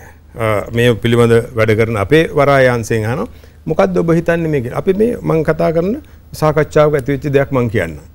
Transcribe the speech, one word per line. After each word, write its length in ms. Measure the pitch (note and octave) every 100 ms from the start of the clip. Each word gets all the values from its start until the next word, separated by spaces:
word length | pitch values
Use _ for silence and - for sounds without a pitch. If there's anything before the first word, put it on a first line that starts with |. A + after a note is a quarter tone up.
| - - -
අ, 140 | - A2 G#2 -
මේ 260 | A#2 A#2+
පිළිබඳ 400 | A2+ A#2+ A#2+ A#2 A#2 -
වැඩ 220 | A#2+ A2 G#2+
කරන 200 | A2+ A2
අපේ 280 | G2 D#3 E3
වරාය 400 | D3 C#3 C#3 B2+
අංශයෙන් 360 | A#2+ G#2+ A#2
අහනවා 240 | D#3+ C#3 A#3 - - -
මොකද්ද 340 | - D#3 G3 F3
ඔබ 140 | E3
හිතන්නේ 380 | E3 E3 E3+ D#3+
මේ 120 | D3
කියලා. 180 | A#2 -
අපි 140 | G3
මේ 180 | F#3+ A#3 G#3+
මං 260 | D#3 D#3+
කතා 260 | D3+ D#3+ E3+
කරන 220 | E3 F3+ C#4+ - - -
සාකච්ඡාවක 640 | - D#3 D3+ D3 D#3 D3+
ඇති 180 | D3 B2+
වෙච්ච 180 | C#3 D3
දෙයක් 220 | C3+ C3+
මං 180 | C3 A#2+
කියන්නම්. 320 | G#2+ E2+ D2+ -